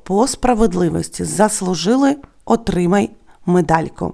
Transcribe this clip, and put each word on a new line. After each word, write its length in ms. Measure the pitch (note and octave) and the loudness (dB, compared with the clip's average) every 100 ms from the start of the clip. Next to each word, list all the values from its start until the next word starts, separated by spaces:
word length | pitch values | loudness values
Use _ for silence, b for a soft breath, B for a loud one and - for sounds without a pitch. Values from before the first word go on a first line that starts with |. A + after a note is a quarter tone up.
По 240 | - G3 C4+ | -4 0 0
справедливості 960 | - B3+ A3+ A3+ F3+ F3 E3 D#3 - | 0 0 2 2 2 -2 -2 -6 -8
заслужили, 920 | E3+ D#3 G#3+ - F#3 F3 E3+ C4 C#4 C#4+ - _ | -6 0 0 0 -2 -2 0 2 2 0 -8 _
отримай 640 | - A3+ A3+ F3 F3 G3+ - - b b - | -2 -2 0 0 2 0 0 -6 b b 0
медальку. 680 | F3+ E3 E3 D3 - - | 2 2 0 -2 -8 -10